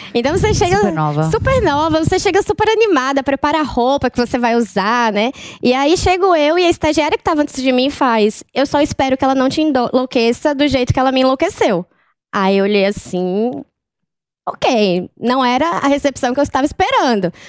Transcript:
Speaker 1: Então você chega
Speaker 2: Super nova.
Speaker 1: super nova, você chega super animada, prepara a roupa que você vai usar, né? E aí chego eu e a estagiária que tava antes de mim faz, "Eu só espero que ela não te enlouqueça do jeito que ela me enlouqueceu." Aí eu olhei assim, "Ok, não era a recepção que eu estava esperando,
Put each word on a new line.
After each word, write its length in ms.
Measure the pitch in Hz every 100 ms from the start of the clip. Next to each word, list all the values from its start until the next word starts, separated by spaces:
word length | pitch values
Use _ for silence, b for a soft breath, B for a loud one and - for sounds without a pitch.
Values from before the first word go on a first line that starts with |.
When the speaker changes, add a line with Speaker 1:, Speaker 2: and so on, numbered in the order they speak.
| B
Speaker 1:
Então 220 | 240 247 359
você 160 | 427
chega 240 | - 370 392
Speaker 2:
Super 160 | 403
nova. 380 | 330 151 147 160
Speaker 1:
super 320 | 453 523 523
nova, 420 | 392 285 320 320
você 140 | 320 370
chega 240 | 403 370
super 260 | - - 427
animada, 540 | 440 440 302 262 277
prepara 380 | 262 269 294 311
a 20 |
roupa 480 | 294 - 240 277 254
que 80 | -
você 200 | 233 254
vai 160 | 240 233
usar, 560 | 233 202 196 240 233
né? 200 | 208 226 - B B
E 100 | 240
aí 240 | 254 285 359
chego 380 | 370 359 381 330
eu 220 | 294 339
e 60 | 349
a 20 |
estagiária 480 | - 311 302 302 453
que 80 |
tava 180 | - 311
antes 200 | 294 -
de 100 | 262
mim 180 | 254 262
faz, 540 | - 269 226 214 - -
"Eu 120 | - 277
só 140 | 285
espero 360 | 302 - 269 262
que 80 |
ela 100 | 262
não 140 | 269 262
te 140 | 294
enlouqueça 920 | 311 254 240 254 254 254 233 233 302
do 140 | 277 285
jeito 240 | 262 247
que 80 | -
ela 120 | 262
me 80 | 262
enlouqueceu." 640 | 262 269 339 - 311 180 180 _ _ _ _
Aí 260 | 202 190 196
eu 60 |
olhei 200 | 196 202
assim, 680 | 196 202 - 180 180 190 233 277 - _ _ _ _ _ _ _ -
"Ok, 640 | - - 247 202 175 - -
não 260 | 233 262
era 220 | 247 247 311 -
a 100 | 277
recepção 460 | 285 285 262 247
que 60 | 254
eu 40 |
estava 220 | 285 269 277
esperando, 680 | - 403 523 302 220 180 B